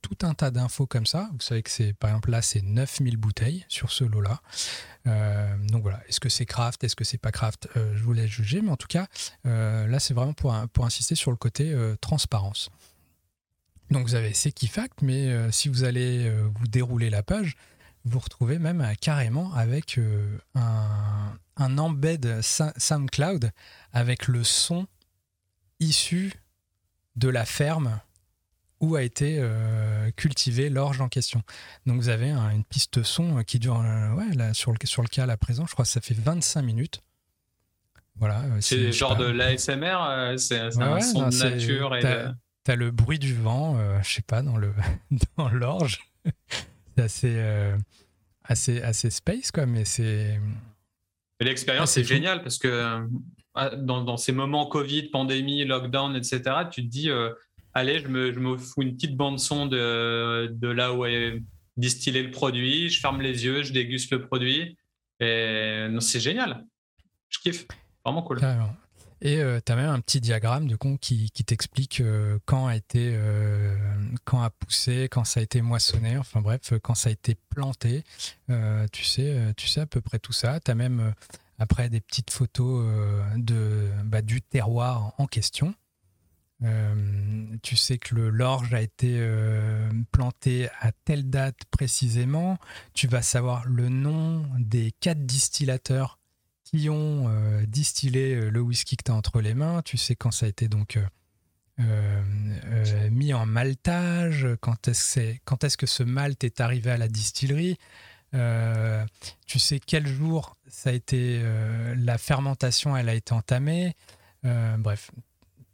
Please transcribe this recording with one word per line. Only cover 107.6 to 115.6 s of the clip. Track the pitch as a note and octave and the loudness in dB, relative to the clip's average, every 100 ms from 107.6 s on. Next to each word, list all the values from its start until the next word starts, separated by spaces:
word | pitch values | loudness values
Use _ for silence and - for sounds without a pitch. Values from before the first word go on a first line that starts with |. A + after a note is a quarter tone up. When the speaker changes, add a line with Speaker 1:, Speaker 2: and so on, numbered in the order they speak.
| F3+ F3 - - - - _ | 0 -2 -8 -20 -20 -20 _
Speaker 1:
Euh, | C3 A#2+ A2+ A2+ A2 A2 A2 A2 - - - - | 0 2 2 2 2 2 0 -2 -8 -18 -16 -2
tu | C3 | 0
sais | - C#3 | 2 0
quel | - D#3+ C#3+ | 0 0 0
jour | C3+ D#3+ D#3+ - - C3+ | 0 0 0 -2 -12 -20
ça | - C3 | -4 0
a | |
été, | B2 - B2+ B2 A#2+ | 0 0 0 2 0
euh, | A#2 A2 A2 A2+ A#2 B2 | 0 0 0 -2 -2 0
la | A#2+ A#2 | 2 2
fermentation, | - C3+ C#3 C3+ B2+ - D3 C3 | 2 0 0 0 0 2 2 2
elle | A#2 | 2
a | |
été | A2+ - | 0 0
entamée. | A2+ - B2+ C#3+ E3+ F3+ - - - - _ | 0 2 2 2 2 0 -4 -12 -20 -20 _
Euh, | B2 A#2+ A2+ A2 | 0 2 2 0
bref, | G#2+ G#2 - A#2+ - _ _ _ | 0 -2 -6 -18 -20 _ _ _